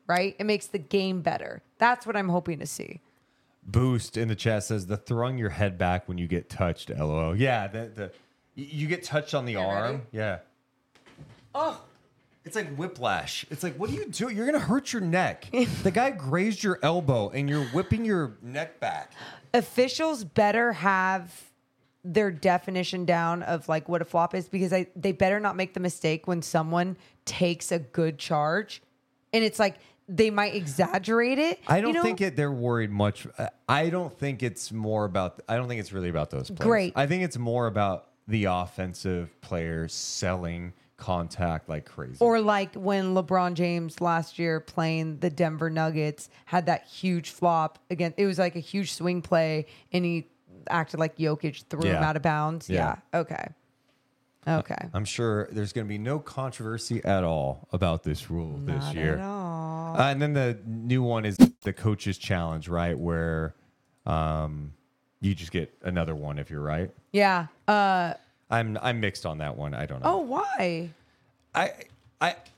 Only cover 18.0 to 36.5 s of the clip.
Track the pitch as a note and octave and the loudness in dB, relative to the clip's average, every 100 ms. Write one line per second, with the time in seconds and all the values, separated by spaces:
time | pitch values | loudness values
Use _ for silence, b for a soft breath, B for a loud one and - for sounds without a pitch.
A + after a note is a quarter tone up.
18 | A3+ F#3+ C#3+ G2+ A#2 C3+ D#3+ - A2+ D#2 | 2 0 0 -6 -10 -8 -8 -4 -4 -4
19 | C#2+ - B B B A#3+ - - B3+ B3+ | -8 -14 B B B 0 2 2 2 2
20 | D#4+ D4 F#3 - G#3 G#3+ A#3+ F3 F3+ F#3+ | -2 -2 -2 4 4 4 2 2 2 2
21 | F#3 F#3+ F3+ - - _ _ _ _ _ | 2 0 -4 -16 -20 _ _ _ _ _
22 | F3+ E3+ G#3 D#3+ F#3+ F3+ - F#3 F3 F#3 | -2 2 2 2 4 4 2 -2 -2 -2
23 | F3 E3+ E3+ F3 - E3 - D#3+ D#3 F3 | 2 2 2 0 0 -2 0 -2 0 -2
24 | E3 F3 F3 F#3+ F3+ F#3+ F#3 F#3 F3+ - | 0 2 2 0 -4 -2 2 2 0 -2
25 | G3 F3 F#3+ G#3 G#3 F3+ F#3 F#3 F3+ - | -2 4 4 4 0 -2 -4 -2 -4 0
26 | D#3+ D#3+ - F3 - E3 D#3+ E3+ F3+ F3+ | 0 0 -2 -4 0 0 2 2 0 -4
27 | b b - - F3+ E3 - E3+ C#3+ - | b b -8 0 0 0 -2 -2 -2 0
28 | D#3+ D3 - D3+ D3 F3+ A3 - _ _ | 0 0 -2 0 2 0 -2 -10 _ _
29 | _ _ _ A3+ A3 G#3+ G3+ D#3+ b b | _ _ _ 2 4 4 2 0 b b
30 | - F3+ A3 G#3 G#3 G#3 D#3+ C3+ F3+ F4+ | -2 4 4 4 0 0 -2 0 2 2
31 | G3 A3+ A#3+ C4 D#4+ F4+ - F3 B3 E4 | 2 2 4 4 2 0 2 2 4 2
32 | F4 F#3 G3 C3 D3 C3+ A#2+ A#2 G#2+ G#2 | 2 2 0 0 0 0 0 2 2 2
33 | G#2 - - - A2+ - - C3+ E3 F3+ | 2 0 -8 -8 -8 -4 0 2 2 0
34 | E3+ - C#3 B2 B2 F#2+ - A2+ G#2+ A2 | -4 -4 -4 -2 -4 -4 -8 -4 0 0
35 | G#2 F#2+ F2+ - - A#2 B2 A#2 G2 G2 | 0 0 -2 -4 -4 -2 -2 -4 -6 -4
36 | F2+ E2 D2+ C#2+ C2 | -2 -2 -2 -4 -6